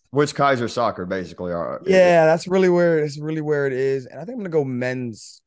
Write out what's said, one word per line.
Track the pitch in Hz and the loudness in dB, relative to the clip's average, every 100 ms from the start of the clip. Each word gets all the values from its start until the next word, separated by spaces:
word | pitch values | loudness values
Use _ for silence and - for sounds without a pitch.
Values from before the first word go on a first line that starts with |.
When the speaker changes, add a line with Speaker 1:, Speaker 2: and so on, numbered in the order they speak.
| _ | _
Speaker 1:
which | 135 147 | -2 0
Kaiser | - 139 127 117 | 0 0 0 -2
soccer, | 123 110 95 90 | -2 -2 -4 -6
basically, | 95 85 87 90 | -6 -8 -10 -6
are, | 85 65 - 190 | -6 -6 -6 2
is | |
Speaker 2:
Yeah, | 185 180 170 160 | 4 6 6 6
that's | 170 180 | 4 0
really | 190 185 | 2 4
where, | 175 170 160 | 4 4 2
it's | 151 147 | 0 -6
really | 151 160 | -8 -6
where | 151 147 139 | -2 0 0
it | |
is. | 127 135 135 123 | 0 -2 -2 -6
And | 131 | -16
I | 180 | -12
think | 254 | -10
I'm | |
gonna | 190 | -4
go | 160 | -2
men's | 135 123 127 127 120 107 - - | -2 -2 -4 -4 -8 -10 -18 -20